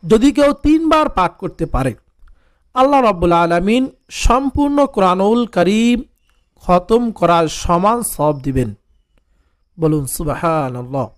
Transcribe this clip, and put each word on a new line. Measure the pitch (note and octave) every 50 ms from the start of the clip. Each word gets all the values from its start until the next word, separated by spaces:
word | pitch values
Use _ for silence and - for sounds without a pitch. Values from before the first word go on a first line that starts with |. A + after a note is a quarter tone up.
| -
যদি | E3 G#3+ A3+ A3 C#4+ C#4+
কেউ | D4 C#4+ C#4+ C#4+
তিনবার | C#4+ - D4 D4+ D#4+ E4 D#4 D#4+ D#4 D4+ C#4+
পাঠ | - - F#3 E3+ -
করতে | _ - E3+ - - E3
পারে, | D3+ - - C3+ C3 A2+ - _ _ _ _ - - - _ _ _ _ _ _ _ _
আল্লাহ | B3+ C4 C#4 C#4+ C4+
রাব্বুল | B3+ A3 G3+ F3 F3 F3 E3+
আলামিন | E3+ F3 E3+ E3+ F3 F3+ G3 A3+ B3+ C4 C4+ - _ _ _
সম্পূর্ণ | - - - - A#3+ B3+ C#4 C#4 - - C#4+ C#4+ C#4+ C#4+ C#4+
কোরআনুল | C4+ - A#3 G3 F#3 F3+ F#3 F#3+ G#3 A3+ A#3+ A#3+
কারীম | A3 - F#3 D#3+ F3 G3+ A3 A#3 A#3 A#3+ A#3 C4 _ _ _ _ _ _ _ _ _ _
খতম | _ _ - F3+ F3+ F3+ - A3+ A#3 A#3+ A3+
করার | G#3 - F3 E3+ E3+ E3+ E3 D#3
সমান | - - - - F3 F3 F3+ G#3 A#3 A#3+ A#3
সওয়াব | - - - D3 D3+ D3+ C#3
দিবেন। | C3 C#3+ C3 C3 B2 A2 G2+ _ _ _ _ _ _ _ _ _ _ _ _ _ _ _ _ _ _ _ _ -
বলুন, | D#3+ D#3 D#3 D3+ C#3
সুবহানাল্লাহ। | C3 - - E3+ D3+ C3+ - - E3 E3 D#3 C#3+ C3 B2 B2 B2 B2 C3+ C#3 B2 - _